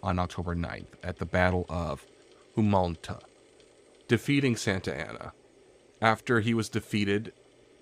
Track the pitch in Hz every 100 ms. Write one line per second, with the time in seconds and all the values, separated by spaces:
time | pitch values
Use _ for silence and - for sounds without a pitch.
0 | 98 90 87 - 87 85 80 52 50 -
1 | 90 90 85 92 90 90 87 87 82 71
2 | - - - - - - 107 98 90 85
3 | - 87 - - - - - _ - -
4 | - 117 - 143 139 113 - 95 - 69
5 | 60 55 - - _ _ - _ _ -
6 | 113 110 - 120 107 113 107 110 - 110
7 | 101 101 113 - - _ _ _